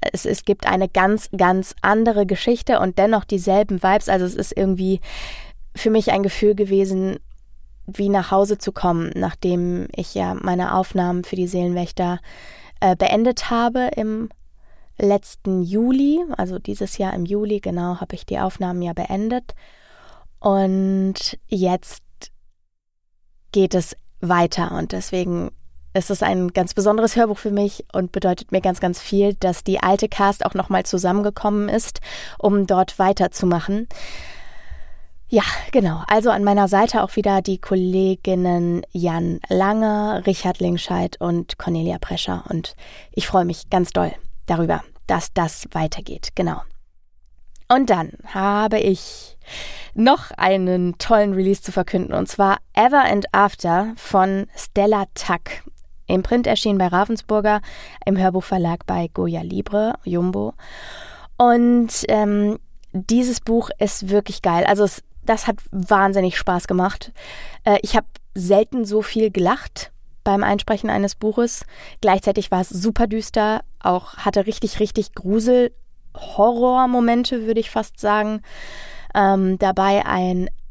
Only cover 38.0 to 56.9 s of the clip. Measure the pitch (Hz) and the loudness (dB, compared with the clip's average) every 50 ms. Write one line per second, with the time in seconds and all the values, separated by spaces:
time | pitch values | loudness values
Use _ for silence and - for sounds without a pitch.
38 | 190 190 190 - - 190 185 180 180 180 175 175 175 175 175 175 - - - 175 | 2 2 0 0 -2 -2 0 2 2 2 2 2 0 0 -2 -2 -4 -6 -6 -2
39 | 175 170 165 165 170 170 165 - - - 190 185 190 196 214 220 220 214 214 208 | -2 -2 0 -2 -2 -2 -4 -4 -4 -2 0 2 2 2 2 2 2 2 0 0
40 | 208 214 214 180 180 196 185 - - 180 180 - 185 175 175 175 - - 180 175 | 0 -2 -2 -2 0 -2 -2 0 -2 -4 -2 0 0 -2 -2 -2 -2 -4 -2 -2
41 | 175 170 - - 175 175 170 170 175 - - - - 175 170 165 165 175 175 - | -2 -4 -4 -6 -4 -2 -2 -2 -4 -6 -10 -8 -4 -4 -2 -2 -2 -2 -4 -6
42 | - - 175 165 - - 180 175 - - - 165 - - - - - - - - | -6 -8 -6 -6 -4 -6 -6 -6 -6 -6 -6 -6 -6 -8 -14 -16 -18 -18 -20 -20
43 | - - - 196 - - - 185 175 175 165 - - - - 180 180 - - 185 | -14 -8 -6 -6 -4 2 2 2 2 2 -2 -6 -4 0 0 0 0 0 0 -2
44 | 175 165 - - - - - - - - 170 165 165 160 165 156 - - - - | -2 -2 -4 -8 -8 -8 -8 -6 -4 -2 0 0 2 0 0 -2 -4 -12 -18 -12
45 | - - - 165 - - - 185 170 160 - - - - - 165 160 156 - - | -4 -2 -2 -2 -2 -2 0 0 0 0 -2 -6 -8 -6 -4 -4 -2 -2 -4 -6
46 | - - 147 - - - - - - 160 156 - - - - - - _ _ - | -8 -10 -10 -10 -10 -8 -4 -2 -2 -2 -2 -6 -8 -10 -12 -16 -18 _ _ -20
47 | _ _ _ - _ - - - - - - - - - 247 269 269 - 196 175 | _ _ _ -20 _ -20 -20 -20 -20 -20 -18 -6 2 4 4 4 6 4 2 0
48 | 160 - - - - - - 196 190 202 202 208 214 214 220 214 - 196 190 - | 0 -6 -10 -18 -14 -8 -4 -2 0 2 2 2 2 2 2 2 2 2 0 0
49 | - - - - - - - - - - - - - - - - - - - 214 | -4 -14 -16 -18 -18 -20 -20 -20 -18 -16 -14 -12 -12 -12 -12 -12 -12 -8 0 4
50 | 226 254 285 - - - - - - 185 196 196 185 180 180 180 180 175 175 - | 6 6 6 4 2 -8 -4 0 2 2 4 4 2 2 2 2 0 0 -2 -4
51 | - - 226 214 208 202 190 190 190 190 196 - - - - 190 180 - - 180 | 2 4 4 4 4 4 2 0 2 2 0 0 -2 -4 -4 -4 -2 0 -2 -2
52 | - - - - 190 - - - 202 190 196 - - - - 202 220 254 285 285 | -2 0 -2 -2 -2 -2 0 2 2 2 2 0 -2 -2 2 4 4 6 6 6
53 | 262 - - 202 - - - 196 202 196 - - - 170 165 180 208 226 226 - | 4 4 2 0 0 0 4 4 4 4 2 -2 -2 0 2 2 0 -2 -6 -10
54 | - - - 190 185 196 196 190 202 - - - - - - 208 196 208 214 202 | -6 0 2 4 4 4 2 -2 -4 -6 -8 -10 -8 -2 0 2 4 4 2 2
55 | 196 - - - - - 175 165 - - - - - - - - - - - - | 0 -4 -8 -8 -4 -4 -4 -4 -4 -10 -12 -12 -14 -16 -18 -18 -20 -20 -20 -12
56 | - - 180 185 190 - 233 240 240 - 220 - - 214 202 190 185 175 | -4 -2 0 0 2 2 0 2 2 0 0 0 0 0 2 2 2 2